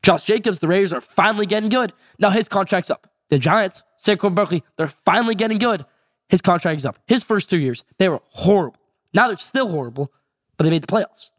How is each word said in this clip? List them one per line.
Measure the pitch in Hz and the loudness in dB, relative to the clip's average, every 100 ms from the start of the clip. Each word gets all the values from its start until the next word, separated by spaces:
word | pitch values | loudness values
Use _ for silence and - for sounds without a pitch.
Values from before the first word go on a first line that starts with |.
Josh | - 170 | 4 2
Jacobs, | - 226 220 180 | 0 0 0 -2
the | 160 | 0
Raiders | 185 196 | 0 0
are | 160 | -4
finally | - - 196 214 202 | -4 0 2 0 -2
getting | 214 214 | -2 0
good. | 254 233 - _ _ | -2 -2 -8 _ _
Now | 202 | 0
his | 202 226 | 2 0
contract's | 202 190 190 - | -2 0 -2 -2
up. | - _ _ _ | -8 _ _ _
The | 147 | 0
Giants, | 127 202 196 - _ _ | 2 0 0 -8 _ _
Saquon | - 202 202 180 | -2 0 0 0
Barkley, | 202 175 - - | -2 -4 -6 -8
they're | 156 | -8
finally | - - 190 233 | -4 0 0 0
getting | 214 226 220 | -2 -2 0
good. | 240 202 139 _ _ _ _ | 0 -2 -8 _ _ _ _
His | 180 | 0
contract | - 175 170 156 | 2 0 0 -4
is | 131 | -6
up. | - - | -10 0
His | 240 | 0
first | - 208 - | 0 -4 0
two | 175 | -2
years, | 135 120 - _ | -2 -6 -12 _
they | 190 | 0
were | 151 _ | 0 _
horrible. | - 170 202 147 _ _ _ _ 202 | -2 2 2 2 _ _ _ _ 0
Now | 240 | 0
they're | 190 | 0
still | - 262 247 | -4 -2 -2
horrible, | 160 123 123 143 _ _ _ _ _ | -4 -8 -8 -10 _ _ _ _ _
but | |
they | 156 | 0
made | 165 | 0
the | 139 | 0
playoffs. | 214 - _ - | -2 -2 _ -20